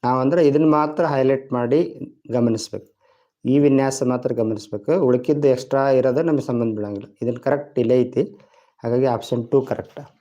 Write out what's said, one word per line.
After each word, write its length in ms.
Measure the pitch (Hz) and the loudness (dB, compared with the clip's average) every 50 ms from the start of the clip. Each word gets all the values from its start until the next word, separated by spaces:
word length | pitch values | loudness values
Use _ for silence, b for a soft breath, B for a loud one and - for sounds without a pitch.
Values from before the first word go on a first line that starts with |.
| - | 0
ನಾವಂದ್ರೆ 440 | 220 214 131 - - 170 175 165 147 | 0 0 0 2 2 2 4 4 4
ಇದನ್ನ 240 | 139 147 156 156 | 4 4 4 4
ಮಾತ್ರ 340 | 151 151 151 151 151 151 170 | 4 2 0 -2 -2 -2 -2
ಹೈಲೈಟ್ 480 | 160 147 135 131 135 135 135 135 - 127 | 0 0 0 2 2 0 0 -2 -6 -4
ಮಾಡಿ 260 | 123 120 120 131 151 175 - - - 127 - - _ _ - | -4 -2 0 0 0 0 -2 -6 -14 -16 -16 -18 _ _ -4
ಗಮನಿಸ್ಬೇಕು, 580 | 117 123 120 117 113 110 - - - 98 - _ _ _ _ _ _ _ _ _ _ _ _ | -2 0 0 2 0 -2 -4 -10 -14 -16 -16 _ _ _ _ _ _ _ _ _ _ _ _
ಈ 140 | 123 131 143 | 2 2 4
ವಿನ್ಯಾಸ 440 | 147 147 135 135 135 135 131 - 135 | 4 4 4 4 2 0 -2 -2 -2
ಮಾತ್ರ 300 | 123 127 123 127 127 120 | -2 -2 -2 -2 -4 -2
ಗಮನಿಸ್ಬೇಕು. 580 | 117 113 110 110 104 - - - 104 - - 156 190 175 127 | -2 -2 -2 -2 -6 -8 -10 -12 -10 -2 -2 0 2 2 2
ಉಳ್ಕಿದ್ದು 400 | 123 123 123 - 151 147 143 139 | 2 2 2 0 0 2 4 2
ಎಕ್ಸ್ಟ್ರಾ 420 | 127 123 - - - 135 135 139 | 2 2 -2 -2 0 0 2 4
ಇರೋದು 340 | 135 127 123 131 127 139 165 | 2 2 2 2 0 0 0
ನಮಗೆ 180 | 170 156 135 | 0 0 -2
ಸಂಬಂಧ 360 | - - 123 120 117 113 110 107 | -2 -2 -2 -2 -2 -2 -2 -4
ಬೀಳಂಗಿಲ್ಲ. 320 | 104 104 101 98 101 - _ _ | -6 -6 -8 -10 -12 -14 _ _
ಇದನ್ನ 160 | 120 117 120 120 | -6 -6 -6 -4
ಕರೆಕ್ಟ್ 420 | - 135 139 143 143 - - - | -2 -2 -2 -2 -4 -6 -4 -2
ಇಲ್ಲೇ 220 | 120 113 123 127 | 0 2 2 2
ಐತಿ, 220 | 123 123 - 135 - - - b b b b b b b b b - | 2 0 0 -4 -4 -4 -6 b b b b b b b b b -6
ಹಾಗಾಗಿ 220 | 117 120 123 131 | -4 -2 0 0
ಆಪ್ಷನ್ 460 | 135 120 110 - - 127 120 117 117 | 0 -2 -2 -4 -4 -6 -6 -4 0
ಟೂ 100 | - 139 | 0 0
ಕರೆಕ್ಟ್. 380 | 131 - 113 - - - _ - 143 - _ _ | 0 0 -6 -8 -8 -14 _ -20 -20 -20 _ _